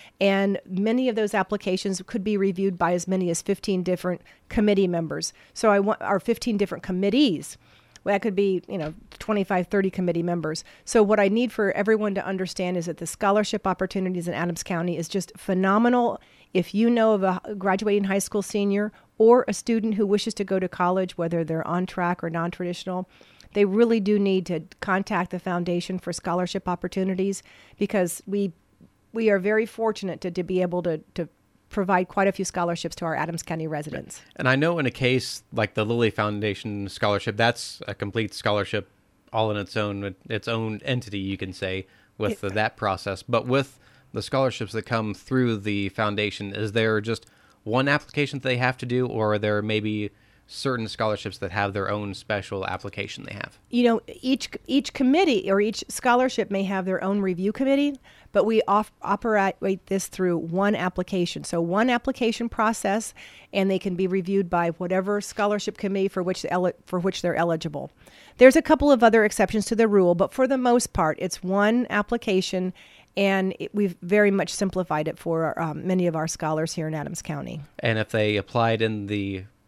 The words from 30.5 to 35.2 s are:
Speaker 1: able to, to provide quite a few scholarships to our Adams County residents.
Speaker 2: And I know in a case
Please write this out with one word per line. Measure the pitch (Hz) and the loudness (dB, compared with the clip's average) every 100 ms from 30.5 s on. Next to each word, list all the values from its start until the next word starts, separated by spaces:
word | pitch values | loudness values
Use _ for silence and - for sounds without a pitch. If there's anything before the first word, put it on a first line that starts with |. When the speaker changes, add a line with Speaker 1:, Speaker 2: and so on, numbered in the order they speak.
| 180 | 0
Speaker 1:
able | 180 180 | 0 0
to, | 175 156 - - | -2 -4 -6 -8
to | 156 _ _ _ _ | -8 _ _ _ _
provide | - 185 185 185 | -4 2 2 2
quite | - 196 | 0 0
a | |
few | 190 190 | 0 -4
scholarships | - 175 170 165 - | -2 -2 -2 -6 -6
to | 170 | -4
our | 160 | -2
Adams | 156 170 | -4 -6
County | - 165 160 | -6 -6 -4
residents. | 151 147 - - - - - | -6 -6 -10 -12 -18 -18 -2
Speaker 2:
And | 127 | 2
I | 135 | 4
know | 160 170 | 2 2
in | 131 | -2
a | |
case | - 127 127 | 2 2 2